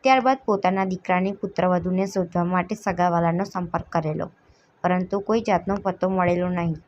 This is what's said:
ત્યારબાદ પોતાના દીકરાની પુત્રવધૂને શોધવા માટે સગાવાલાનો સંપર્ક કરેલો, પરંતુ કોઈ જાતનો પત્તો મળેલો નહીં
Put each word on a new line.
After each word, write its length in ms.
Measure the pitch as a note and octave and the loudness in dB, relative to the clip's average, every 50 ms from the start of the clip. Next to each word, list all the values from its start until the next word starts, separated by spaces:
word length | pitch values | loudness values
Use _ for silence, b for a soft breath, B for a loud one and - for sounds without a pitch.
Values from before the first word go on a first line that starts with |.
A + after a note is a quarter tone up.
ત્યારબાદ 380 | - C4 C4 C4 A#3+ C4 C4+ C4 - | 4 4 4 4 4 2 0 2 0
પોતાના 420 | - G#3 G3 - F#3 F#3+ F#3+ F#3+ | 0 0 2 2 0 2 2 0
દીકરાની 460 | F#3+ F#3 F3+ _ - F#3 F3+ F#3 G3 G3+ - | -2 -2 -6 _ 0 0 2 2 0 -2 -4
પુત્રવધૂને 640 | - G3 - - F#3 F3+ F3+ F3+ E3+ F#3 F#3 F#3 G3 | -8 -6 -2 0 2 2 2 2 0 0 0 0 -2
શોધવા 380 | G3+ - G3 F3 F3 - F3 F3 | 0 -2 -4 -4 -2 -2 -2 0
માટે 320 | F3 F#3 F3+ F3 F3+ G#3+ | 0 0 -2 -2 -2 -6
સગાવાલાનો 680 | - - G3+ F3+ F3 F3+ F3+ E3+ E3+ E3+ E3 E3 F3 G3+ | -6 -4 -4 0 0 0 2 2 2 2 2 0 0 -4
સંપર્ક 440 | - - F#3+ F3 E3 - E3+ E3+ - | -4 -4 -6 -6 -4 -4 -6 -6 -2
કરેલો, 360 | - E3+ D#3 D#3 D3+ E3 E3+ - _ _ b b b b b b b _ - | -4 -2 -2 -2 -4 -4 -6 -8 _ _ b b b b b b b _ -2
પરંતુ 360 | F3+ F3+ F3+ F#3 F3+ G3 G3+ | 0 0 0 -2 -2 -4 -4
કોઈ 220 | G3+ - A3 A#3 A3+ - | -2 0 -2 0 2 2
જાતનો 260 | G3 E3+ F3+ F#3+ G3 G3 - | 0 0 0 -2 -4 -2 -2
પત્તો 220 | G3 F3+ - - F#3 | -4 -2 0 -2 0
મળેલો 380 | F#3+ F#3 F3+ F3 F3 F3 F3+ F3+ | 0 2 2 2 2 0 0 -2
નહીં 240 | F3+ F3 E3+ E3+ D#3 D#3 - | -2 -2 -2 -2 -4 -4 -10